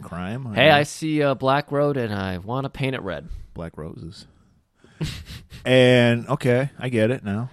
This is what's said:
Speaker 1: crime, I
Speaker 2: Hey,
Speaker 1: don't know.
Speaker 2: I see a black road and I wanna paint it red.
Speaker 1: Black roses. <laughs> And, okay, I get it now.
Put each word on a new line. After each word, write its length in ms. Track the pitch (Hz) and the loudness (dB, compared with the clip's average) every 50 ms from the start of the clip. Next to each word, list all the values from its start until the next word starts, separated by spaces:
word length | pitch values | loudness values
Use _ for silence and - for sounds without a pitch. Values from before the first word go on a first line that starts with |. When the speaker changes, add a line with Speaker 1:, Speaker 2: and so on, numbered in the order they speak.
Speaker 1:
crime, 440 | - - 85 85 90 92 110 127 135 120 | -16 -14 -12 -10 -8 -8 -8 -10 -10 -4
I 20 | 104 | 0
Speaker 2:
Hey, 0 | 113 131 | 4 6
Speaker 1:
don't 60 | 156 | 6
know. 60 | 151 | 6
Speaker 2:
I 80 | 143 147 | 6 2
see 380 | - - - 160 160 156 151 | 0 -6 -8 -6 -2 -2 0
a 140 | 147 139 135 | 0 0 0
black 360 | 110 135 131 135 143 143 - | 0 0 0 2 0 0 -2
road 240 | 135 143 147 147 139 | -2 0 0 0 0
and 180 | 131 120 110 104 | -2 -4 -4 -4
I 240 | 98 95 95 92 90 | -4 -4 -4 -6 -6
wanna 300 | 90 101 120 135 135 139 | -6 -6 -6 -6 -6 -6
paint 260 | - - 135 131 135 | -6 -4 -4 -4 -4
it 60 | - | -4
red. 280 | - 98 85 71 71 - - - - - - | -6 -6 -8 -8 -8 -10 -12 -14 -14 -14 -14
Speaker 1:
Black 240 | - 85 85 - - | -12 -12 -12 -12 -12
roses. 500 | 76 80 - - - 82 - - - _ _ _ _ _ _ _ _ _ _ _ _ _ _ - | -14 -14 -12 -14 -14 -16 -16 -18 -20 _ _ _ _ _ _ _ _ _ _ _ _ _ _ -10
<laughs> 80 | 160 - - - - - - - - - - - - | -10 -8 -8 -10 -14 -16 -18 -20 -20 -20 -18 -8 0
And, 640 | 123 127 131 127 123 127 123 120 120 117 120 113 98 | 4 6 6 8 8 8 8 6 6 4 2 0 -2
okay, 440 | 131 139 - 131 120 123 135 139 - - | -4 0 2 2 2 2 2 -2 -6 -6
I 120 | 117 127 | -6 -2
get 200 | 127 113 110 113 | 0 2 2 2
it 140 | 127 - - | 2 -2 -4
now. 260 | 104 98 107 120 127 | -4 -4 -4 -6 -8